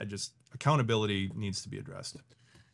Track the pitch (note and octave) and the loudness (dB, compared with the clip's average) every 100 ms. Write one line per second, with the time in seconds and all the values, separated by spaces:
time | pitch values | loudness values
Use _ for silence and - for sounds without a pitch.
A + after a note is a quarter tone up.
0 | G#2+ G2+ - _ _ B2+ C#3+ D3+ A#2 A2+ | -8 -6 -10 _ _ 0 4 6 4 4
1 | G#2+ G2 G2 A2+ G2+ F#2+ G2+ G2 G2+ F#2 | 4 2 0 -2 -4 -4 -8 -10 -10 -10
2 | - - - _ _ - - | -12 -12 -20 _ _ -20 -20